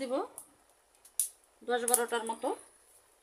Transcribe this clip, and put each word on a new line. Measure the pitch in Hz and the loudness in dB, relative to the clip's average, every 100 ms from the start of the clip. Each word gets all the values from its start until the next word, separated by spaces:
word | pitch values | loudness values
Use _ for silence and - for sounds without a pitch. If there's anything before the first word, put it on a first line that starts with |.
দিব | 254 269 480 - - _ _ _ _ _ - - - - _ _ - | -2 -4 -4 -10 -20 _ _ _ _ _ -6 -4 -4 -6 _ _ -2
দশ | 240 240 | 0 4
বারোটার | 480 466 466 - | 4 4 0 -2
মতো। | - 269 453 - _ _ - _ _ | -2 -2 -4 -8 _ _ -20 _ _